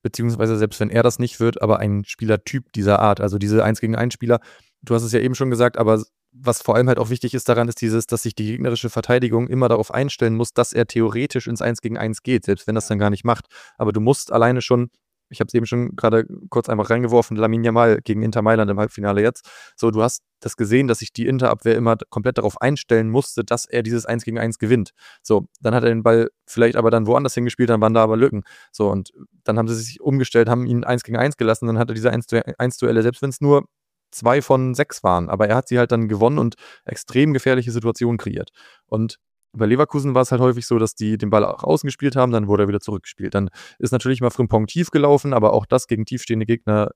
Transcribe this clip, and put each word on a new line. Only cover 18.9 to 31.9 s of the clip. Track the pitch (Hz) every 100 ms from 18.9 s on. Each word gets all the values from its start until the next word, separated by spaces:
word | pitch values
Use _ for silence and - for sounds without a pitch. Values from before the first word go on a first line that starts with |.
| - 101 101
jetzt. | 110 - - - - -
So, | 117
du | 107
hast | 117 - _ _
das | 117 -
gesehen, | 104 123 135
dass | 113
sich | 107
die | - 120
Inter-Abwehr | 131 123 110 117 113
immer | 117 113
d-, | -
komplett | 120 113 127
darauf | 107 -
einstellen | 120 147 - 113 110
musste, | 120 - -
dass | 107 117 -
er | 120
dieses | 110 117 110
Eins-gegen-eins | 117 117 113 113 110
gewinnt. | 110 120 95 _ - _
So, | - 107 87 _
dann | 113
hat | 120
er | 117
den | 113
Ball | 113 113 113 _ _
vielleicht | - 117 120
aber | 113
dann | 117 107
woanders | 123 135
hingespielt, | - 120 - 117
dann | 113
waren | 110 113
da |
aber | 110 110
Lücken. | 135 104 - - _
So, | - 104
und | 98 92 - 67 _
dann | - 110
haben | 113
sie | 113
sich | 113 139
umgestellt, | 151 135 127 117 117
haben | 120 120
ihn | 120
Eins-gegen-eins | 120 123 - 117 131 -
gelassen, | 113 113 117
dann | 113
hat |
er | 120